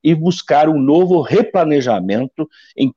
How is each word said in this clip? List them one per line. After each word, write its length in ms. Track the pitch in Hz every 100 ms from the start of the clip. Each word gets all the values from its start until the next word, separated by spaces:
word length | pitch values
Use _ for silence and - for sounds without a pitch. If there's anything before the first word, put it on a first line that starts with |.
E 100 | 156
buscar 560 | 165 165 175 - 147 156
um 100 | 151
novo 400 | 135 156 185 180
replanejamento 1300 | 127 165 226 190 160 147 127 104 92 104 131 - 151 _ _ -
em 160 | 135